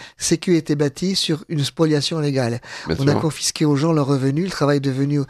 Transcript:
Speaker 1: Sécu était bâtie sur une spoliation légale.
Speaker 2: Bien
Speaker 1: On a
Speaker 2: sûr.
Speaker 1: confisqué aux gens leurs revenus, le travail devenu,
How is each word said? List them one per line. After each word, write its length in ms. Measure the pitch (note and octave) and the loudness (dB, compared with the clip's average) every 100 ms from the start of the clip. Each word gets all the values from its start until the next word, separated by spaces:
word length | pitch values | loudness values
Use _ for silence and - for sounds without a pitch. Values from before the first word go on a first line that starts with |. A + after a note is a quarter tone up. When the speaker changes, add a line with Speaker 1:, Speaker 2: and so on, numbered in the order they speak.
| - - | -14 -8
Speaker 1:
Sécu 380 | - E3 - E3+ | -2 0 2 2
était 200 | D#3 D3 | 2 0
bâtie 400 | D3 C3 F#3 F#3+ | 0 0 -2 -2
sur 280 | - D3+ - | 0 -2 -2
une 140 | D3+ | -4
spoliation 560 | C#3 - D#3+ D3+ C#3 E3 | -2 0 2 2 0 -2
légale. 420 | D3 C3+ A#2+ A#2 - - - | 0 0 0 -4 -8 -12 -4
Speaker 2:
Bien 80 | D#3+ | 0
Speaker 1:
On 80 | C#3 | 2
a 40 | |
Speaker 2:
sûr. 80 | A2+ | 2
Speaker 1:
confisqué 440 | D#3+ - - - D#3 | 0 -2 -4 0 0
aux 100 | C#3+ | 2
gens 160 | D#3+ | 2
leurs 160 | D#3+ C3+ | 2 2
revenus, 380 | C#3+ C3+ C#3+ F#3+ | 0 0 0 -2
le 60 | |
travail 280 | - C#3+ C#3+ | 0 0 2
devenu, 420 | C#3 C3 C#3 D3 | 0 0 0 0